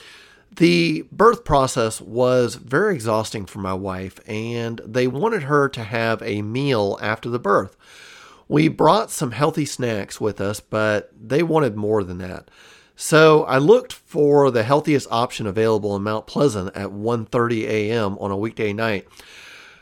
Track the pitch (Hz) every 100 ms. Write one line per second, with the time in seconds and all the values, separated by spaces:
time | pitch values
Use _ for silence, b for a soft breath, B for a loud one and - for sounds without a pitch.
0 | B B B B B - 165 175 165 156
1 | - 143 220 233 - 143 131 135 113 -
2 | 92 113 127 127 120 - 117 135 214 165
3 | 110 110 107 113 92 104 95 95 98 92
4 | 95 - - 107 113 117 117 113 - 120
5 | 127 131 214 220 139 147 139 - 104 117
6 | 113 110 113 104 104 120 143 117 101 104
7 | 104 110 120 120 196 180 95 - B B
8 | B B B B B 147 156 - 156 196
9 | 214 - 135 110 151 156 139 - 123 107
10 | 101 - 110 98 98 107 - 110 107 104
11 | - _ 110 139 170 160 135 107 104 110
12 | 92 90 92 85 - b b b b -
13 | - 156 156 156 156 131 151 247 247 -
14 | _ 156 147 143 139 120 107 143 156 143
15 | - 117 123 - 110 95 110 107 101 101
16 | 104 107 - 214 143 104 92 - 98 101
17 | 110 120 107 127 117 113 113 107 104 117
18 | 101 101 101 98 113 107 107 101 113 98
19 | - B B B B B B B